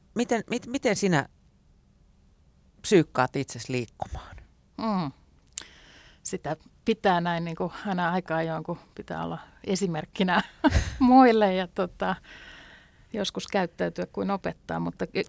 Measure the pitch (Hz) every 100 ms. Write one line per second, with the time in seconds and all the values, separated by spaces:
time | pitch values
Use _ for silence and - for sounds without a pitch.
0 | _ 214 240 233 - 240 233 262 247 -
1 | 202 156 - _ _ _ _ _ _ _
2 | _ _ _ _ _ _ _ _ - 190
3 | 151 - 127 139 135 123 - 127 113 -
4 | - - - - - _ _ - 220 190
5 | 147 - _ _ _ - - - - -
6 | - _ - 185 139 156 - _ - 220
7 | 202 175 175 170 170 160 180 - 214 180
8 | 170 185 - 160 160 160 160 170 - -
9 | - 160 165 160 - - - 185 190 160
10 | 160 - 185 170 - - 302 - - -
11 | 247 254 247 220 202 185 180 - 180 -
12 | 185 170 - - - - - - - _
13 | - 214 196 190 - 202 175 - 175 175
14 | 180 - 190 196 170 - - 165 165 -
15 | 175 190